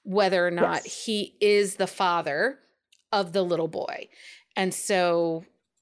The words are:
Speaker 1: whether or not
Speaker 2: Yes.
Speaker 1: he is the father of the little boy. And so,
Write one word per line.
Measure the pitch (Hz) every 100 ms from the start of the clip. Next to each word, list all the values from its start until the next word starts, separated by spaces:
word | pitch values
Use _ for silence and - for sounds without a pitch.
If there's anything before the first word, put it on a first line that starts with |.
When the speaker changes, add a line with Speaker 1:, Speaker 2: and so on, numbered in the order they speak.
Speaker 1:
whether | - 190 190 185 175
or |
not | 175 214 165
Speaker 2:
Yes. | -
Speaker 1:
he | - - 214 - -
is | 208 208 202 -
the | 185
father | - 185 170 165 143 226 277 _ _ _ _ _
of | 214 185
the | 185
little | 180 170 160
boy. | - - - - - - - _ -
And | 190
so, | 180 - 190 175 170 170 165 170 _ _ _